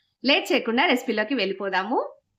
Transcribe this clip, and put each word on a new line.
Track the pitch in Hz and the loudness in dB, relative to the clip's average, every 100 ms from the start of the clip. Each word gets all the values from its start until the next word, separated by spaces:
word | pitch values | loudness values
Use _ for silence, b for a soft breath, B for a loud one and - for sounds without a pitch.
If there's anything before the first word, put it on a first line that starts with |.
| _ _ | _ _
లేట్ | 254 330 392 | 2 2 2
చేయకుండా | 269 - 233 330 | 0 0 2 2
రెసిపీలోకి | 247 - 214 214 254 | 2 0 -2 -2 -2
వెళ్ళిపోదాము. | 196 190 196 185 196 285 587 - _ | -2 -2 -2 -2 0 -2 -4 -12 _